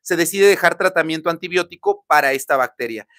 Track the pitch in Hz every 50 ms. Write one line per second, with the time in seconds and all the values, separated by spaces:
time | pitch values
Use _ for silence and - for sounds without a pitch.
0 | _ - 180 165 170 165 175 196 196 202 196 180 - 170 170 175 185 185 185 175
1 | 156 160 160 160 151 175 165 165 180 175 175 180 185 175 175 - - 202 202 202
2 | _ _ 156 151 143 139 135 135 - - 147 135 127 123 - _ 123 117 113 107
3 | 101 _ _